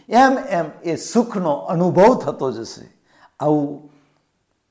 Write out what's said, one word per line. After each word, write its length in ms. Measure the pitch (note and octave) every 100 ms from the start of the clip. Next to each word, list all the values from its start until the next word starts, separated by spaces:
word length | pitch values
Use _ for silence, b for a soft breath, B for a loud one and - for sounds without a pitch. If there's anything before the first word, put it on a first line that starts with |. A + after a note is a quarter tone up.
| -
એમ, 300 | A3 C4+ C4
એમ 260 | - F3 D#3 -
એ 140 | E3+ D3+
સુખનો 560 | - A3+ A3+ G3+ F3
અનુભવ 640 | C#3+ - D#3 F3+ E3+ G#3
થતો 380 | A#3+ - - C#3
જશે. 460 | A2 A2 - - _ b b b -
આવું 500 | D3 D3+ C#3+ D3 - _ _ _ _ _ _ _ _